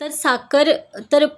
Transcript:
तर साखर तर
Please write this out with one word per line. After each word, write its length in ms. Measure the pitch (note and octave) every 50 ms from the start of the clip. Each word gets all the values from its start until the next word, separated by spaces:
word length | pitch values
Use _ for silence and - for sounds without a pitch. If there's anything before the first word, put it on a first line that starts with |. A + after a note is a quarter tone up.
तर 100 | D4 D4+ D4+
साखर 580 | - - D4+ B3 A#3+ A#3+ - - C#4+ D4 D#4+ - - - - - G3+ G#3+ - -
तर 140 | C#4+ D4+ D4 -